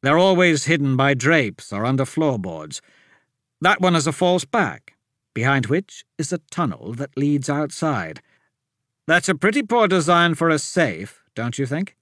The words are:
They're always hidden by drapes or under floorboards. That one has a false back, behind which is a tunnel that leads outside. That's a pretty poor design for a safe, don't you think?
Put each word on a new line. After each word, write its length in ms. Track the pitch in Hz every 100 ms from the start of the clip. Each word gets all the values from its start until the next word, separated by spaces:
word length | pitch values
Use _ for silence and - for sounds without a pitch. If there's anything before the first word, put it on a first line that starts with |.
They're 160 | 131 156
always 480 | 185 180 180 151 135
hidden 300 | 160 139 131
by 180 | 135
drapes 600 | 139 127 160 - - -
or 120 | 101 117
under 200 | 131 135
floorboards. 760 | - 156 120 92 80 78 - _ _ _ _ _ _ _ _
That 220 | 165 202
one 140 | 185 170
has 120 | 143
a 60 |
false 320 | 143 180 180 -
back, 500 | 233 156 73 _ _ _ _ _
behind 320 | - 120 139 110
which 400 | 156 196 - - _
is 140 | 151
a 60 | 175 _
tunnel 440 | - 160 78 73
that 240 | 117 135 -
leads 320 | 143 147 135
outside. 720 | 143 147 - 160 131 82 78 _ _ _ _ _ _ _ _ -
That's 200 | 170 -
a 80 | 180
pretty 260 | 190 220
poor 260 | 220 240 185
design 480 | 185 156 175 170 156
for 140 | 165
a 80 | 151
safe, 600 | - - 147 82 101 - _ -
don't 240 | 120 120
you 60 | 135
think? 320 | 147 196 _